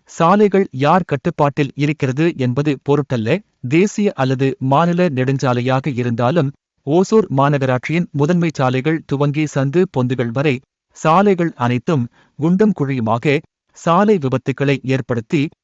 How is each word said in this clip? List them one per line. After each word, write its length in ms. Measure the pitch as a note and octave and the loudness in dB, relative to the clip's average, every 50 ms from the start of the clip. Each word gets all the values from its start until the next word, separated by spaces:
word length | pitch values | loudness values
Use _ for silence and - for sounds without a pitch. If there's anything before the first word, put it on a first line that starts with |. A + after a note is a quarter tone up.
| _ - | _ -12
சாலைகள் 560 | - - E3+ E3 F#3+ G3+ G#3+ G3+ F#3 G3 G3 - - | -4 0 2 4 4 4 4 4 2 2 0 -2 -2
யார் 320 | B2+ C#3 D3 E3 F#3 F3 | -2 0 2 2 2 0
கட்டுப்பாட்டில் 680 | - D3 C3+ - E3+ D#3 - D3+ C#3+ C#3 - D#3 - - | -2 -4 -4 -4 -4 -2 0 0 0 0 0 -2 -2 -2
இருக்கிறது 520 | - C#3+ D3 D3+ - - B2+ B2+ C#3 D#3+ F3 - | -2 -2 -2 -2 -2 -2 -2 -2 0 0 -2 -2
என்பது 420 | - C3 B2+ B2 C3+ D3+ D#3 C#3 - - | -2 -2 -2 -2 -2 -2 -2 -4 -2 -2
பொருட்டல்ல. 460 | - C#3+ D3 C#3 - C3+ A#2+ G#2+ A2 D3 G3+ - _ _ _ - B2 | 0 0 0 0 -2 -4 -4 -2 -2 -2 -2 -4 _ _ _ -6 -2
தேசிய 400 | C3 E3 F#3+ G3+ - - G#3 G3+ - | 0 2 2 0 0 0 -2 -2 0
அல்லது 440 | - C3+ C3 C3+ B2+ C3+ C3+ C3 - | 0 -2 -2 0 0 0 -2 -2 -2
மாநில 500 | C3 C3 C#3 C#3+ E3+ F3 E3+ E3+ F3+ F3+ | -2 0 2 2 2 2 2 2 0 0
நெடுஞ்சாலையாக 840 | C#3 B2+ B2+ C3 C3+ C3+ - C3 B2 B2 A#2+ B2+ C3 C3+ C3+ D#3+ C3 | 0 0 0 0 0 0 0 0 0 0 0 0 0 -2 -2 -2 -4
இருந்தாலும், 560 | A#2 B2 B2 A#2+ A2+ B2 A#2+ D3+ F3 C3+ C#3 - _ _ _ _ _ _ | -2 -2 -2 -2 0 0 0 2 0 0 -2 -4 _ _ _ _ _ _
ஓசூர் 400 | C#3 D3 F3 F#3+ - A3 A3 G#3 - C3+ | 0 2 2 2 4 4 2 2 2 2
மாநகராட்சியின் 680 | C3+ C3+ C#3+ D3 C#3 C3+ B2+ B2+ B2+ - - D3+ F3 E3+ - - | 2 2 2 2 2 0 0 0 -2 -2 -2 -2 -2 -2 -2 -2
முதன்மை 380 | C#3+ C#3+ D3 F3+ E3+ E3+ E3 - | -2 0 2 2 2 0 0 -2
சாலைகள் 500 | - C3+ B2+ B2 C3 B2+ D#3 D#3+ D#3+ D#3+ | -2 0 0 0 0 0 -2 -2 -4 -4
துவங்கி 380 | - C#3+ C3+ C#3+ D3 C#3 D3+ D#3 | -4 -4 -2 0 0 0 -2 -2
சந்து 360 | D3 - D3 C3+ C#3 C3+ F3 F#3 - | -2 -2 -2 -2 0 0 0 0 0
பொந்துகள் 400 | - C3+ B2 B2 C3 B2 B2 A#2 | 0 -2 -2 -2 -2 -2 -4 -4
வரை 240 | A2+ C3+ C#3+ D#3+ B2+ B2 - _ _ _ _ _ _ | -4 -2 -2 -2 -2 -4 -6 _ _ _ _ _ _
சாலைகள் 560 | - - D#3+ D#3+ F#3 G#3 G#3 G3 E3+ F3 E3 - | -4 0 2 2 4 4 4 2 2 0 -4 -4
அனைத்தும் 500 | - B2 A#2+ B2 B2 - - E3+ C#3 A#2+ A#2+ _ _ _ _ _ - | -4 -2 -2 -2 -2 -2 -2 0 0 -2 -4 _ _ _ _ _ -4
குண்டும் 340 | C3+ E3 F3+ F#3+ G#3+ G#3 F#3 | 0 0 2 2 2 2 0
குழியுமாக 680 | - D3 C3+ C#3 B2+ A2 A2+ A2+ A#2+ - D#3+ C#3 D#3 - _ _ _ _ _ _ | 0 -2 -4 -2 -2 -2 -2 -2 0 0 0 0 0 -2 _ _ _ _ _ _
சாலை 400 | - - F3 E3 F3+ G#3 G#3 G#3+ F3+ | -6 -2 0 2 4 4 4 2 2
விபத்துக்களை 580 | C#3 C3 B2+ B2+ - - C3 - C#3 C#3 C#3 - - | 0 0 -2 -2 -2 -4 -4 -2 0 0 -2 -2 -2
ஏற்படுத்தி 600 | C3 C3 C3 B2 - B2 A#2 A2+ - - D3+ C#3 E3 - _ | -2 -2 -2 -2 -4 -4 -6 -4 -2 -2 -2 -2 -2 -6 _